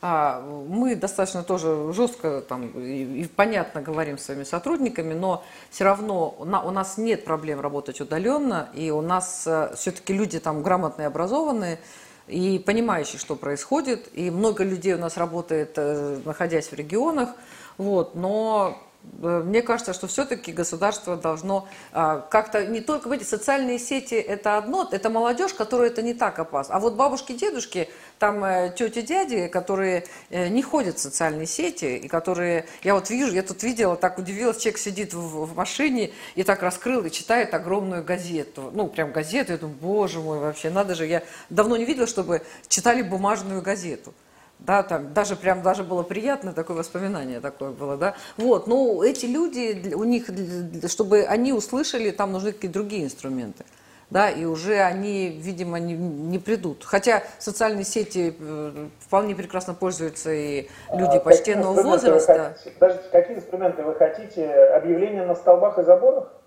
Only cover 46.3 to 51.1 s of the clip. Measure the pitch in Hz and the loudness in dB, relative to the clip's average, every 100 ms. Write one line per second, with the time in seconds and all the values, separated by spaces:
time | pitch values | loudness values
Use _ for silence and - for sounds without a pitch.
46.3 | 277 190 160 165 165 165 180 196 190 131 | -2 -4 -6 -4 -6 -6 -4 -4 -4 -6
47.3 | 120 139 139 139 135 143 139 175 - - | -6 -8 -8 -10 -6 -6 -2 -2 -4 -14
48.3 | - 240 208 214 247 262 190 208 269 240 | -2 4 4 4 4 4 4 2 2 -2
49.3 | 262 339 247 233 196 185 156 226 240 240 | 0 -2 -2 -4 -4 -4 -2 2 0 0
50.3 | 185 180 180 175 165 170 - 208 | -8 -6 -6 -8 -6 -6 -2 4